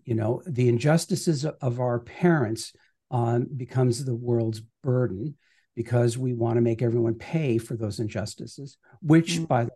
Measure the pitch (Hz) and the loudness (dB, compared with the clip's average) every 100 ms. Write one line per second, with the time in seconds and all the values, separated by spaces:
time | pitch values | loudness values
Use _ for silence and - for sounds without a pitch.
0 | - 110 107 127 185 123 123 117 143 165 | -4 -2 0 -4 -4 2 2 4 4 2
1 | - 170 - 147 147 - 131 120 123 120 | 2 -2 0 0 -2 -4 -4 -2 -2 -2
2 | - - 175 160 110 113 - _ _ _ | -6 0 4 4 2 -4 -8 _ _ _
3 | - 123 117 120 131 131 123 127 127 117 | -6 -2 0 0 -2 -6 -4 0 2 2
4 | 131 117 120 117 113 110 - _ 131 127 | -2 -4 0 0 0 -4 -12 _ -2 0
5 | 123 92 139 - _ _ _ - 113 120 | 0 -4 -8 -12 _ _ _ -8 0 2
6 | 120 117 127 120 117 120 117 113 120 120 | 2 0 -4 -2 0 2 2 2 0 2
7 | 113 113 - 160 143 113 117 117 110 98 | 0 -2 -4 -2 0 0 -2 -6 -6 -4
8 | 107 104 90 - 117 - 139 _ _ - | -6 -4 -8 -10 -14 -14 -16 _ _ -8
9 | 151 160 165 170 160 123 117 | 4 6 6 -2 0 0 0